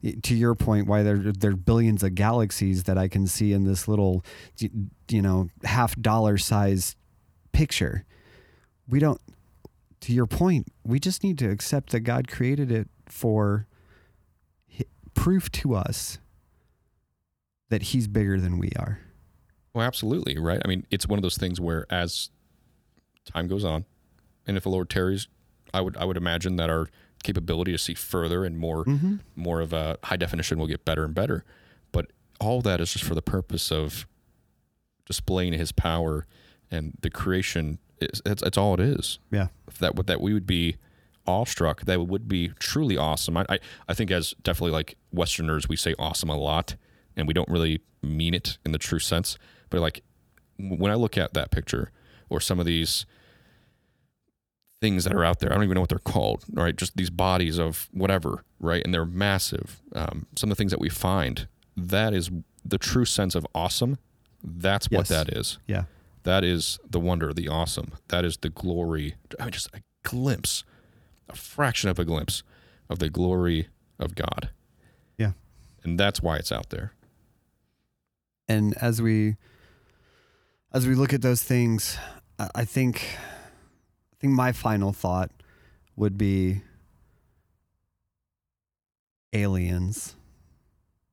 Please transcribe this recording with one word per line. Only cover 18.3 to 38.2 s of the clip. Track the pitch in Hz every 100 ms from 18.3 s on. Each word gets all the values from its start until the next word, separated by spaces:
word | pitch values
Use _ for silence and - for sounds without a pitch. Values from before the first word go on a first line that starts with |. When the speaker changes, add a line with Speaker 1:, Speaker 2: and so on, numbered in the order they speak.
| 95
Speaker 1:
than | 90 87
we | 92 -
are. | - 104 - - _ _ _ _ _
Speaker 2:
Well, | 117 120
absolutely, | - 107 160 - -
right? | 82 90
I | -
mean, | 92 -
it's | 98 -
one | 104
of |
those | 92 -
things | 92 90
where | 85 80 -
as | 90 85 - - _ _ _ _ _ _ _ _ _ -
time | 80 87
goes | 95 98
on, | 78 98 _ _ _ _ _ -
and | 98
if |
the | 95
Lord | 92 87
tarries, | 98 92 98 - _ _ _ -
I | 92
would, | 92 -
I | 90
would | 87
imagine | 87 85 90 90
that | 82
our | 82 80 - _ _
capability | - 92 82 82 90
to | 85
see | - 82
further | - 92 82 87 92
and | 82
more, | 82 80 104
Speaker 1:
Mm-hmm. | 139 180 202 - -
Speaker 2:
more | 85 82
of | 80
a | 80 78 78
high | - 92
definition | 85 82 82 80
will | 78
get | 76 -
better | 78
and | 78
better. | 80 113 175 - - _ _ _
But | 87 - _ _ _
all | 107 127
that | 113 87
is | 85
just | -
for | - 82
the |
purpose | - 95 - 82 -
of | 78 76 - - _ _ _ _ _ _ _ _ _ _
displaying | - - 92 90
his | 80 82
power | - 85 82 82 76 - - - _ _
and | 82 78 -
the | -
creation. | - 95 92 95 85 76 78 _ _
Is, | 80 -